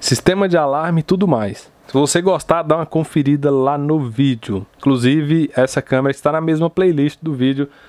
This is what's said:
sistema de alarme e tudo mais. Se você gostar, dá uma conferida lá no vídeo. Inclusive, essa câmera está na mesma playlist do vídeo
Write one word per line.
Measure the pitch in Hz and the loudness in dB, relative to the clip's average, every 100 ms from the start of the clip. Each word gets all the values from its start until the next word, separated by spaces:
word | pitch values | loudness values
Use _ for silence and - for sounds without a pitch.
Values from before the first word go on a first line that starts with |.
sistema | - 127 - 190 190 | -2 0 2 2 2
de | 170 | 2
alarme | 143 143 165 165 | 2 -2 0 -2
e | |
tudo | - 185 196 | 0 0 2
mais. | 123 104 98 - _ - | 0 -2 -8 -18 _ -4
Se | |
você | 135 147 175 | 0 2 2
gostar, | 185 165 - 165 | 0 0 -2 -6
dá | 156 160 | -2 -2
uma | 156 | 0
conferida | 165 156 160 139 147 147 | -4 -2 -2 0 0 0
lá | 139 131 143 | 0 0 -2
no | 143 156 127 | -2 -2 -2
vídeo. | 110 139 117 - 98 101 _ | 0 0 0 -6 -8 -8 _
Inclusive, | 139 131 127 151 147 165 147 | 0 2 2 2 2 0 0
essa | - 131 143 | 0 0 -2
câmera | - 131 135 | -2 0 0
está | 139 147 | -2 -2
na | 160 | 0
mesma | 160 156 165 | 0 0 0
playlist | 185 190 151 143 - | 2 2 2 -2 -2
do | 160 | -6
vídeo | 135 131 135 143 - | -2 0 0 -6 -8